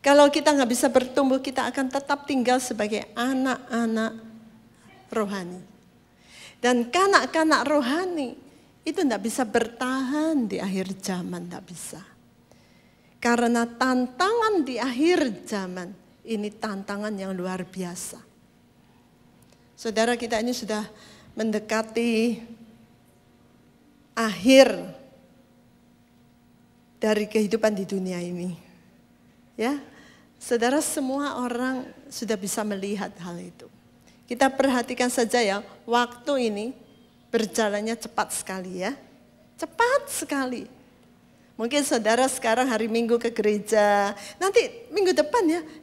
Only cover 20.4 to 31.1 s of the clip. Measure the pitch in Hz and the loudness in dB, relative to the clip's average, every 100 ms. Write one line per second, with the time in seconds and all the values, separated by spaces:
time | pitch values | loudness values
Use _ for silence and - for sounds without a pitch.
20.4 | 240 247 202 214 214 - - - - - | -2 -4 -4 -6 -6 -14 -20 -20 -16 -4
21.4 | 220 214 214 220 220 233 233 220 233 220 | -2 -2 -2 -2 -2 -2 2 2 2 -2
22.4 | - - - - - _ _ _ _ _ | -10 -20 -20 -20 -20 _ _ _ _ _
23.4 | _ _ _ _ _ _ _ - 220 175 | _ _ _ _ _ _ _ -4 -4 0
24.4 | 208 262 254 185 180 - - - _ _ | 8 10 10 4 -8 -16 -20 -20 _ _
25.4 | _ _ _ _ _ _ _ _ _ _ | _ _ _ _ _ _ _ _ _ _
26.4 | _ _ _ _ _ _ 214 214 214 220 | _ _ _ _ _ _ 0 0 0 0
27.4 | 208 226 220 202 190 196 185 175 175 180 | 0 2 2 0 -4 -4 -4 -6 -6 -6
28.4 | 180 165 - - _ _ _ _ _ _ | -8 -10 -16 -20 _ _ _ _ _ _
29.4 | _ - 226 285 - - - - _ _ | _ -4 -4 -4 -10 -20 -20 -20 _ _
30.4 | - 233 233 285 302 - 262 | -4 0 2 0 0 -4 -4